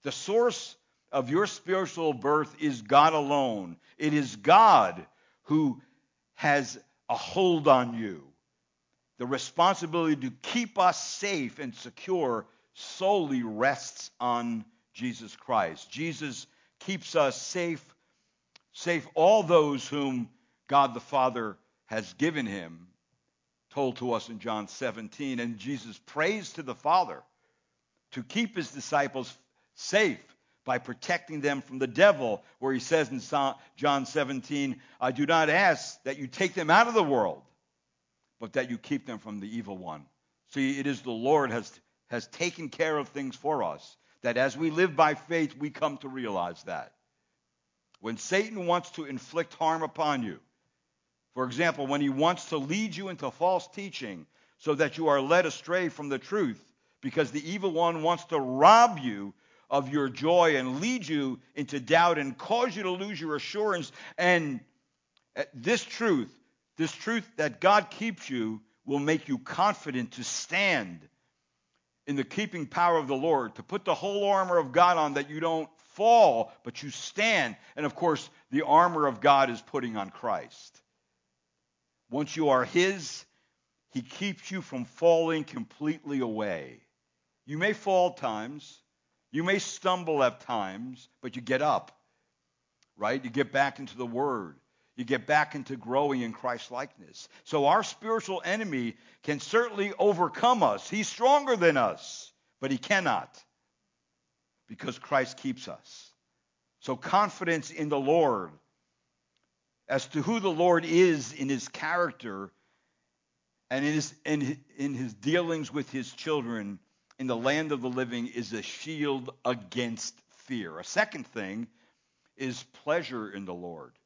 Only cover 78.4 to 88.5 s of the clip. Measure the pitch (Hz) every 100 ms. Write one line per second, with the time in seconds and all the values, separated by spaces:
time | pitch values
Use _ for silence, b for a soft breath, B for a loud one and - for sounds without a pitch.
78.4 | b 135 156 151 175 165 147 113 143 139
79.4 | 135 117 - 143 123 110 98 - 120 95
80.4 | - - - _ _ _ _ _ _ _
81.4 | _ _ _ _ _ _ _ 123 147 160
82.4 | 151 127 123 175 185 196 151 - - _
83.4 | _ _ _ _ _ 247 233 - 202 185
84.4 | - 190 - 131 120 - 165 165 165 160
85.4 | 147 123 113 - 151 160 147 143 123 107
86.4 | 104 85 67 57 _ _ _ _ _ _
87.4 | - 151 190 214 - 185 180 175 127 107
88.4 | 110